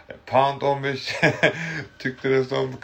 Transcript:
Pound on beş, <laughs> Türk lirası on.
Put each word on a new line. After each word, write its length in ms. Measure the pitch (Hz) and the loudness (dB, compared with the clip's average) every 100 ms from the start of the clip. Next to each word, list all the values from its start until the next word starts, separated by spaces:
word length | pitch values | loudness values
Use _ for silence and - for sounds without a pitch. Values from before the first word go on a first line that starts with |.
| - - - | -18 -18 0
Pound 360 | 123 139 135 | 4 4 2
on 220 | 139 139 | 0 0
beş, 320 | 139 131 - - 160 - 156 151 | -2 -4 -6 0 2 4 2 2
<laughs> 440 | 165 160 - - | -4 -8 -10 -10
Türk 260 | 131 131 135 | -8 -4 0
lirası 300 | 135 127 135 | 2 2 -2
on. 240 | 131 123 | -4 -6